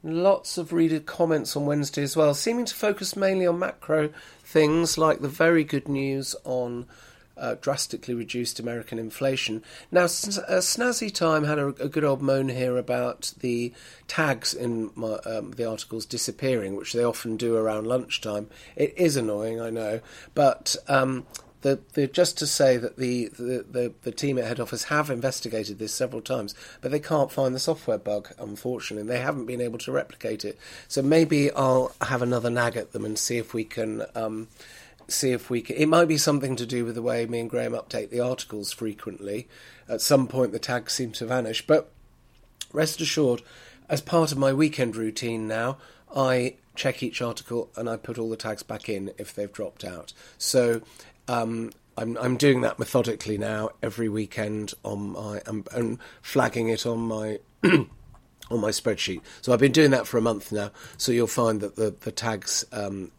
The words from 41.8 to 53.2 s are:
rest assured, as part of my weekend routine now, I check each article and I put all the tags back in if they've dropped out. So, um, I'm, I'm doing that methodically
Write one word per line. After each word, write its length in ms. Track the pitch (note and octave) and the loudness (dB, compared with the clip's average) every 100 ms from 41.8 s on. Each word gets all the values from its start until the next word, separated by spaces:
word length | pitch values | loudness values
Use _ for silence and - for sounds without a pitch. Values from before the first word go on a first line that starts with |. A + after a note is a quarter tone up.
| - _ _ _ _ _ _ _ - | 4 _ _ _ _ _ _ _ -6
rest 280 | - D#3 - | -2 0 0
assured, 400 | D3+ - C3+ A#2+ - - - - - | -2 2 2 2 -4 -20 -20 -20 -4
as 120 | C#3+ | -4
part 300 | - E3+ D#3 | 2 2 2
of 60 | C#3 | 2
my 160 | C3+ | 2
weekend 420 | C3+ D#3 D3+ A#2+ | 4 2 2 -2
routine 520 | G#2+ A2 G#2+ A#2+ A2+ A2 | 0 -4 -4 -4 -4 -4
now, 300 | A2 A#2+ C3+ - - _ | -2 -2 -6 -14 -20 _
I 420 | C#3 C3 B2+ B2 - _ | 0 4 4 0 -6 _
check 260 | - C3+ - | -4 -4 -2
each 220 | B2 - | -6 -4
article 480 | A#2+ A2+ - A#2+ - | -4 -6 -6 -6 -4
and 140 | - A#2 | -6 -6
I 80 | A#2 | -6
put 220 | - A#2+ | -8 -6
all 100 | A2+ | -4
the 80 | A2 | -4
tags 240 | A2 G#2+ | -6 -8
back 260 | - A2 - | -10 -10 -6
in 260 | G2+ G2 - | -6 -6 -10
if 160 | G#2 | -12
they've 180 | - G2+ | -8 -8
dropped 320 | - G2+ - | -6 -10 -10
out. 300 | F#2 F2 - - - - | -12 -12 -16 -20 -20 -6
So, 460 | - C3 A#2+ A2+ - - - _ - | 2 4 4 0 -4 -20 -20 _ -4
um, 440 | A#2+ A2+ A#2 A2+ - _ - | -2 -2 -4 -8 -12 _ -8
I'm, 180 | A2+ A2+ | -6 -2
I'm 200 | B2 B2 | 0 4
doing 240 | C#3+ B2+ | 6 6
that 160 | A#2 - | 2 -2
methodically 600 | A#2 B2+ A#2 G#2+ | 0 2 2 -2